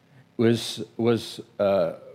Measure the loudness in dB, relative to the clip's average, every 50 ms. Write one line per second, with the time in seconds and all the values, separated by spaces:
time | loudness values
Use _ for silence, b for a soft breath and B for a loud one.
0 | b b b b b b -2 2 4 4 4 2 -2 -8 -10 -10 -12 -12 -6 0
1 | 2 2 2 0 -2 -8 -14 -16 -18 -14 _ -2 0 2 2 2 0 -2 -4 -10
2 | -18 -18 -10